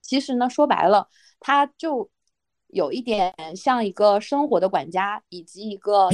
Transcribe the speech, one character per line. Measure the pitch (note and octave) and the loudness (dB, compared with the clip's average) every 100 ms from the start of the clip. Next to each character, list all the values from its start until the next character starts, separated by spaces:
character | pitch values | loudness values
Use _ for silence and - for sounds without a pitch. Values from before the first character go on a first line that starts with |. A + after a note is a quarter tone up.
其 | - C4 | -6 -4
实 | C4+ | -2
呢， | B3 B3 | -2 0
说 | - D4 | 2 2
白 | G3+ E3+ | 2 4
了， | G3+ - _ _ _ | 4 0 _ _ _
它 | - C#4 C#4+ - | 0 0 0 -4
就 | D#4+ C4 - _ _ _ _ _ _ | -6 -6 -6 _ _ _ _ _ _
有 | F#3 C#3+ | -4 -4
一 | B3+ | -4
点 | A#3+ G#3+ F#3 - D#3+ F#3 | -2 0 -2 -4 -14 -6
像 | - B3 | -2 0
一 | G#3 | -2
个 | F3+ G#3 G3+ | 2 2 2
生 | - C#4+ D4 | 0 -2 0
活 | G3+ | 0
的 | F#3+ | 0
管 | F#3 C#3+ | -2 -4
家， | F3+ G3+ G#3+ - | -4 -4 -6 -12
以 | F3 | -18
及 | E3 F#3 G#3+ | -18 -14 -12
一 | G3 | -8
个 | - G3+ F#3 | 0 2 4